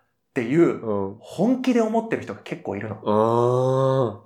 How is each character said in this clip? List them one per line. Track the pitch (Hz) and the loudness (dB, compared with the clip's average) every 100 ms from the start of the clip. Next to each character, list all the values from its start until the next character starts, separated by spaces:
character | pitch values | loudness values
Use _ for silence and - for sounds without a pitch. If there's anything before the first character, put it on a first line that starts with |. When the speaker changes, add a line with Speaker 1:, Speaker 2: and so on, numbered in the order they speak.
| _ _ _ | _ _ _
Speaker 1:
っ | - | -6
て | |
い | 117 156 | 0 2
う、 | 160 101 | 2 2
Speaker 2:
う | 110 101 98 | -2 -2 -4
ん。 | 107 | -8
Speaker 1:
本 | - - 214 262 | -10 -2 0 0
気 | 254 | 0
で | 240 | 2
思 | 220 226 | 2 -2
っ | 226 | -2
て | 120 | -4
る | |
人 | 107 | -6
が | 104 | -12
結 | - - | -12 -10
構 | - 101 | -8 -6
い | |
る | 107 | -8
の。 | 101 | -6
Speaker 2:
あ | 104 107 110 117 120 123 127 131 135 135 120 104 | 0 2 4 4 2 2 2 2 2 2 0 -4